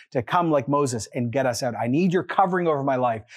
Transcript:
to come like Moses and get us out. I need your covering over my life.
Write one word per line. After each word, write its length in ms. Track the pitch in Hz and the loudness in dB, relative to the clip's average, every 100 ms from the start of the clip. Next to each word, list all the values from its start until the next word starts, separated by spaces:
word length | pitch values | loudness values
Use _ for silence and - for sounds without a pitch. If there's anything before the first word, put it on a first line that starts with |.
| - | -8
to 120 | 135 | -6
come 260 | - 180 170 | -2 0 2
like 200 | 147 131 | 2 2
Moses 400 | 143 143 120 - | 0 0 -2 -6
and 200 | 135 120 | -4 -2
get 120 | 131 127 | 0 0
us 180 | 117 | -2
out. 120 | 127 110 | -4 -2
I 120 | 117 | 0
need 260 | 139 185 | 2 2
your 100 | 175 | 0
covering 420 | - - 190 180 170 | 0 0 2 2 0
over 160 | 147 | 0
my 140 | 139 127 | 0 0
life. 280 | 123 110 - | 0 -2 -8